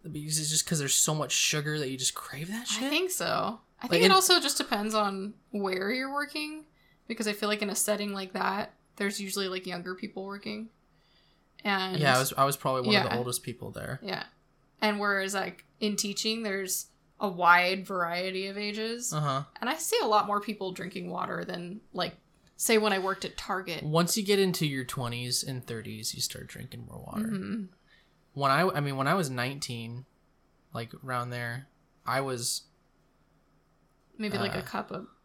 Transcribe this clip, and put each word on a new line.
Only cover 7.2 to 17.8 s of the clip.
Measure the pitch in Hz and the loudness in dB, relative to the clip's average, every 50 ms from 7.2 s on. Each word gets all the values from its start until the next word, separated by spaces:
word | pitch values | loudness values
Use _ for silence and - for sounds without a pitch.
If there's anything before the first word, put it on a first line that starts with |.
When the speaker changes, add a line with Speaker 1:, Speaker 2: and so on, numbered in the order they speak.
| 220 | -2
Speaker 2:
I | 214 202 | -2 -2
feel | 208 220 | 0 0
like | 208 208 208 | 0 0 0
in | 214 202 | 0 -2
a | 196 | 0
setting | - - - 208 202 208 208 196 | 0 0 0 0 0 -2 -4 -4
like | 196 190 185 185 | -6 -8 -6 -4
that, | 190 190 190 190 202 - - - _ _ _ _ | -2 0 0 0 -2 -4 -6 -10 _ _ _ _
there's | - 202 196 202 208 | -2 -2 -2 -2 -4
usually, | 202 190 185 202 196 185 | -6 -4 -4 -2 -2 -2
like, | 185 185 185 | -4 -4 -6
younger | 180 180 175 175 180 185 | -6 -8 -6 -6 -8 -8
people | 180 - - - 190 190 | -8 -10 -10 -8 -10 -10
working. | 196 196 202 - 220 208 214 226 226 _ _ _ _ _ _ _ _ _ _ _ _ _ _ _ _ _ - - | -8 -10 -10 -10 -10 -10 -10 -10 -14 _ _ _ _ _ _ _ _ _ _ _ _ _ _ _ _ _ -6 -2
And | 208 196 190 185 185 185 151 | 0 0 0 0 0 0 4
Speaker 1:
Yeah, | 147 139 127 | 6 6 6
I | 127 | 6
was, | 135 135 - | 4 2 4
I | - 135 | 4 4
was | 139 139 | 4 4
probably | - - 143 131 131 127 | 0 0 0 0 2 4
one | 214 214 | 4 4
of | 196 - | 4 4
the | - | 2
Speaker 2:
Yeah. | - | 0
Speaker 1:
oldest | 120 123 123 120 - - | 0 -2 -2 -4 -4 -6
people | 127 113 - - - | -8 -10 -10 -12 -10
there. | - - - - 120 - - | -8 -8 -6 -6 -8 -8 -6
Speaker 2:
Yeah. | 196 190 - - - _ _ _ _ _ _ _ _ _ _ | -6 -6 -6 -6 -10 _ _ _ _ _ _ _ _ _ _
And | 220 214 208 202 | 0 0 2 2
whereas, | 202 202 196 196 190 196 202 | 2 2 2 2 0 0 -2
like, | 190 - 175 170 - - _ _ _ | -2 -4 -4 -8 -12 -20 _ _ _
in | 214 214 208 | -2 0 0
teaching, | - - 202 196 - - 220 220 226 226 | 0 -2 -2 -2 -2 0 0 0 0 -2
there's | 208 190 196 190 185 185 - - - _ _ _ _ _ _ | -4 -4 -4 -2 -2 -4 -4 -4 -10 _ _ _ _ _ _
a | 208 | -4
wide | 196 180 170 180 170 175 180 180 180 190 196 | -2 0 6 8 10 10 10 8 4 2 0